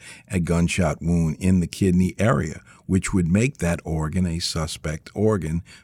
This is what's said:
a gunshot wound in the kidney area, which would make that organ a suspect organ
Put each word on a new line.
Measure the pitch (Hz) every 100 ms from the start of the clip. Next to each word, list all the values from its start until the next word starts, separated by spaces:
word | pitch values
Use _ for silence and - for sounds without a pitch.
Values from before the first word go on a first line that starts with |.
| - - -
a | 92
gunshot | 85 85 85 - 80 73
wound | 80 85 80 73
in | 92 92
the | 85
kidney | - 98 90 92 -
area, | 101 - 78 - - - -
which | 95 -
would | 98 82
make | 98 131 -
that | 85 85
organ | 85 80 78 92 90
a | 82
suspect | - 82 78 - 78 80 -
organ | - 107 104 78 85 - -